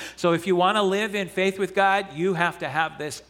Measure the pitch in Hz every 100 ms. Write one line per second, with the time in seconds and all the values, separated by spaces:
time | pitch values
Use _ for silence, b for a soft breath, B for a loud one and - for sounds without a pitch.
0 | B B 175 165 190 175 185 214 196 196
1 | 220 202 180 - 190 190 185 202 196 196
2 | 190 143 185 170 175 - 151 147 160 147
3 | 151 123